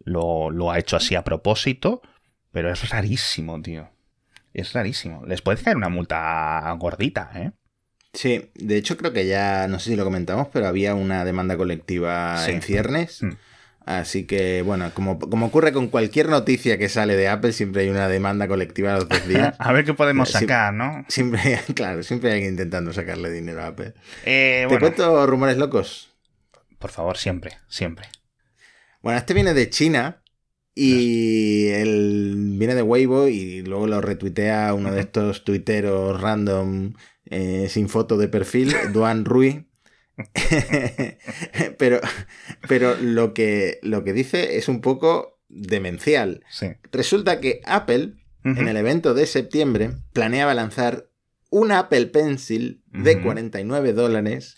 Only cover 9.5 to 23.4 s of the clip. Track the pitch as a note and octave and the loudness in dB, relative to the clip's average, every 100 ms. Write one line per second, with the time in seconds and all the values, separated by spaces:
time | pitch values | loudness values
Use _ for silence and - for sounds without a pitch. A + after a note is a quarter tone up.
9.5 | G2 F#2+ F#2+ G2 A2 F#2+ F#2+ F2 F#2 - | 0 -2 -4 -2 -2 0 -2 -2 -2 -2
10.5 | C3+ G2+ F#2 G2 G2+ F#2+ F#2+ F2+ F#2 F#2 | -2 0 0 0 0 0 -2 -2 -2 -2
11.5 | F2+ F2+ E2 - F2+ E2+ F2 E2+ E2+ E2 | -2 -2 -4 -4 -4 -2 -2 -2 -2 -2
12.5 | F2+ - G2+ A2 D3 E3+ - G2+ - - | -4 -2 -2 0 -2 -4 -6 -6 -6 -14
13.5 | - _ _ - F2+ E2+ F#2+ F#2 G2 F#2 | -20 _ _ -8 -6 -4 -6 -2 -2 0
14.5 | F#2 F2+ G2 F2 - F#2+ F#2 - A2 A2+ | 0 0 -2 -4 -4 -4 -4 -2 -2 2
15.5 | D3 D#3+ C#3 B2 B2 A2 D3 D#3 D3+ A2+ | 4 4 2 0 0 2 2 2 2 2
16.5 | B2+ B2 G#2 G2+ - G#2+ G2 F#2+ G#2 A#2 | 2 2 0 0 0 2 4 2 2 0
17.5 | A2+ G2+ G2 F#2+ G2 G2 F#2+ G2 G2+ G2+ | 0 -2 0 2 2 2 0 0 0 0
18.5 | G2 E2+ - G2 G2 F2 - F2+ F2+ E2+ | -2 -2 -2 0 0 0 -2 2 2 2
19.5 | - A#2+ B2+ D3 C#3+ D3 C#3 B2+ A2+ G#2+ | 0 2 2 2 2 2 2 2 0 2
20.5 | B2 G#2 G#2 B2+ D3+ C3+ - B2 A2+ A2 | 2 2 0 -4 -6 -6 -2 -2 0 0
21.5 | A#2 - - G#2 E2+ F2+ A#2+ A#2+ G#2 G2 | 0 -2 -6 -4 -6 -6 -2 0 0 -2
22.5 | F#2 F#2 F2+ E2+ F2 F2 F2 F2 E2+ | -4 -4 -4 -4 -6 -6 -6 -6 -6